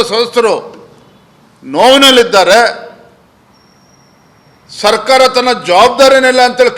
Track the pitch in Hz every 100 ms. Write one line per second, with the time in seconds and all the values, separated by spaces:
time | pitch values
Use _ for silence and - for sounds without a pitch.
0 | 208 220 240 247 220 165 - - - -
1 | _ _ _ _ _ _ 131 147 240 277
2 | 277 254 - 196 175 220 233 - - -
3 | - _ _ _ _ _ _ _ _ _
4 | _ _ _ _ _ _ _ - 208 220
5 | 247 262 254 247 247 240 175 180 247 254
6 | 269 269 262 254 247 - 226